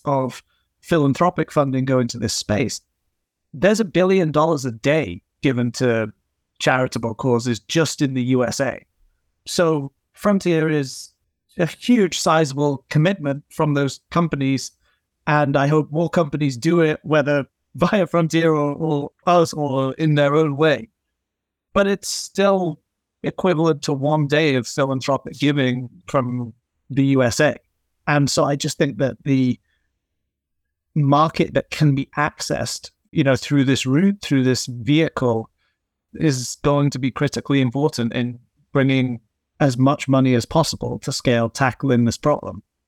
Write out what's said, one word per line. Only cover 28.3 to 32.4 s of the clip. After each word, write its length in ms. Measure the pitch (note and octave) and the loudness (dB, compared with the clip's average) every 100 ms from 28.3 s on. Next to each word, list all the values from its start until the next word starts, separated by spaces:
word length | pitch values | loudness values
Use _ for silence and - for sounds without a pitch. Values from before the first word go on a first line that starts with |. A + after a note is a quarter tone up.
| - C#3+ | 2 0
I 100 | D3 | 0
just 220 | D3+ - | -4 -2
think 220 | D3+ - | -2 0
that 180 | C3+ - | -4 -4
the 360 | D3 C3+ B2+ A#2+ _ _ _ _ _ _ _ _ _ _ _ _ _ | -2 0 0 -2 _ _ _ _ _ _ _ _ _ _ _ _ _
market 600 | D#3 C#3 C#3+ D#3+ - E3+ C#3 | -2 2 4 2 0 0 0
that 160 | - | -4
can 240 | - D3+ C3+ | 0 2 2
be 100 | C3+ - | -2 -4
accessed, 760 | D3+ - | -4 -4